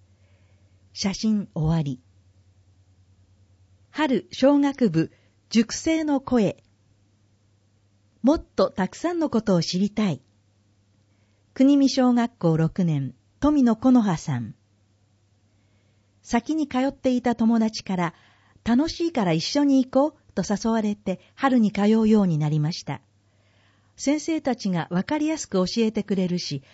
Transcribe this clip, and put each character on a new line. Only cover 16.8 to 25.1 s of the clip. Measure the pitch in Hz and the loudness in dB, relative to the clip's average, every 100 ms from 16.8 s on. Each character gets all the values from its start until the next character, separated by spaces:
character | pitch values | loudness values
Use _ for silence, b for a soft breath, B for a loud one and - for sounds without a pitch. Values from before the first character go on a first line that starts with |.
| 269 | -4
て | 269 262 | -2 -2
い | 247 | 0
た | 247 | -2
友 | 233 226 233 | 0 2 2
達 | 220 - | 0 -4
か | - 185 | -6 -4
ら、 | 170 b b b b b | -4 b b b b b
「楽 | - 240 320 | -2 0 0
し | - 339 | -2 -4
い | |
か | 277 | -2
ら | 185 | 0
一 | 160 | 0
緒 | - 285 | -2 0
に | 285 269 | 2 2
行 | 262 | 2
こ | 262 302 - | 0 0 -4
う」 | _ | _
と | - 185 | -8 -4
誘 | 196 226 | -4 -2
わ | 226 | -2
れ | 208 | -2
て、 | 208 - 180 b | -4 -6 -8 b
春 | - - 247 | -2 2 2
に | 208 | 2
通 | 196 | 2
う | 208 220 214 | 2 4 4
よ | 214 | 4
う | 190 | 2
に | 151 | 0
な | 151 | 0
り | 151 | 0
ま | 151 | -2
し | - | -6
た。 | - 139 _ _ _ _ _ _ _ _ _ - | -10 -12 _ _ _ _ _ _ _ _ _ -6
先 | 269 302 | -2 -2
生 | - 311 | -2 -4
た | 269 | -2
ち | 240 196 | -4 -2
が | 175 - | -4 -2
わ | 180 | -4
か | - | -2